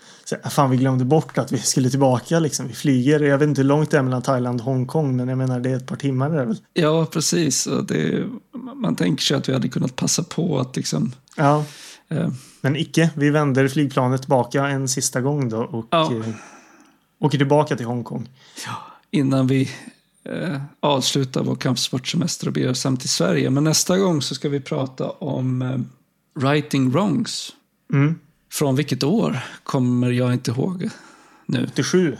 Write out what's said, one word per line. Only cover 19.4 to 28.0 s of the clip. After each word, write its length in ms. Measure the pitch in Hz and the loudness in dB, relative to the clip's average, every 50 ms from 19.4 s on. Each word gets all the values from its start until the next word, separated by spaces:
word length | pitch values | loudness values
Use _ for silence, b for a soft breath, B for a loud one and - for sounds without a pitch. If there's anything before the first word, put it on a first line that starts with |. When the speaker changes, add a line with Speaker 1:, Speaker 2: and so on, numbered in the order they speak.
| 131 | 4
Speaker 2:
vi, 240 | 127 135 135 131 123 B B B B B B B _ _ _ - | 4 4 2 2 0 B B B B B B B _ _ _ -12
eh, 360 | - - - - 185 147 139 139 143 - _ | -8 -8 -6 -4 -4 -6 -6 -8 -10 -6 _
avslutar 600 | - 147 143 131 123 - - 143 135 131 - - - | 0 2 2 2 2 0 0 0 0 0 -2 -2 -2
vår 100 | 131 127 | -2 -2
kampsportsemester 920 | 127 - 135 127 120 - - - 127 127 - - 170 - 170 - - - | -2 0 0 0 0 -2 -2 -4 -4 -4 -2 -2 0 0 -2 -2 -4 -4
och 60 | 143 131 | -4 -2
beger 180 | 147 135 127 | 0 0 0
oss 140 | 127 131 - | 0 -2 -2
hem 120 | 135 131 | -2 -2
till 120 | 127 - - | -2 -2 -2
Sverige. 420 | - - 147 131 - 143 131 131 | -2 0 0 2 2 2 2 2
Men 140 | 131 139 151 | 2 2 2
nästa 340 | 156 151 - - - 180 190 | 2 2 2 2 2 2 2
gång 240 | 196 185 165 143 127 | 4 2 2 0 0
så 120 | - 143 | -4 -4
ska 140 | - - 151 | -4 -4 -2
vi 120 | 139 139 | -4 -4
prata 500 | 139 - 160 147 135 131 131 - 147 143 | -4 -4 -4 -4 -4 -4 -4 -6 -6 -6
om, 520 | - - 180 143 131 131 127 131 127 127 127 | -6 -6 -6 -4 -4 -2 -2 -2 -2 -2 -2
eh, 160 | 127 131 131 131 - - _ _ _ _ _ _ _ - 156 127 | -2 -2 -4 -4 -6 -10 _ _ _ _ _ _ _ -6 -2 0
Righting 460 | 135 147 156 147 - - 139 131 127 | 2 2 2 0 0 0 2 2 2
Wrongs. 600 | 127 165 208 202 - - - - - - - - - _ _ _ _ _ _ - - | 2 2 2 2 2 0 0 -2 -4 -8 -10 -12 -14 _ _ _ _ _ _ -2 2
Speaker 1:
Mm. 260 | 139 | 2